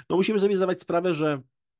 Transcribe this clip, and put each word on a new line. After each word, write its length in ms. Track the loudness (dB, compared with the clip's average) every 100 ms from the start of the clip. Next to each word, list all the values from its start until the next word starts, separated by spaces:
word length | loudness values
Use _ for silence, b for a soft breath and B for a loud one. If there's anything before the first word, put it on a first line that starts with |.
| -2
No, 60 | 0
musimy 240 | 2 2
sobie 160 | 2 2
zdawać 260 | 0 -2
sprawę, 320 | -2 -2 0
że 280 | 0 -2 -2 -8 _ _